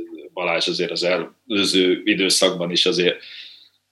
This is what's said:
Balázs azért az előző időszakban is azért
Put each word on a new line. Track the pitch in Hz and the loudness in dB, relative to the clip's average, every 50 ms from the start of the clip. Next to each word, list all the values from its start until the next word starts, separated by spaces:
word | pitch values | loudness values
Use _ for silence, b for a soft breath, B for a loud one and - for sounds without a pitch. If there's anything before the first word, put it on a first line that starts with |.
| - - - - - - - | -12 -14 -14 -18 -18 -14 -8
Balázs | 92 87 87 85 80 - 90 | -6 -2 -2 0 0 0 -2
azért | 85 87 87 82 | -2 -2 -2 -4
az | 82 82 87 | -2 -2 0
előző | 87 92 85 82 - - _ _ - 101 98 98 92 - 95 92 92 90 - - | 0 0 0 -2 -6 -10 _ _ -4 -2 0 0 2 4 4 4 4 2 2 2
időszakban | 104 101 87 95 90 87 - 95 95 92 87 87 87 | 0 2 2 2 2 2 4 2 2 2 0 -4 -2
is | 87 87 - | 0 0 2
azért | 92 85 87 87 90 - - B B B B B B B B B B B B B _ | 2 2 2 2 0 0 -2 B B B B B B B B B B B B B _